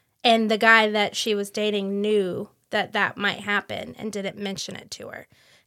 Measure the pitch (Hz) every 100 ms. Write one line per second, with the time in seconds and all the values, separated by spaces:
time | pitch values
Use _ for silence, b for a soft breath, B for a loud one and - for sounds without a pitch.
0 | _ _ 240 226 220 214 226 226 214 214
1 | 208 - 233 208 202 - 214 208 196 202
2 | 208 208 185 175 208 _ _ 214 185 208
3 | 196 - 202 180 202 202 - - 240 -
4 | 220 202 190 - 202 190 - - - -
5 | 101 - - b b b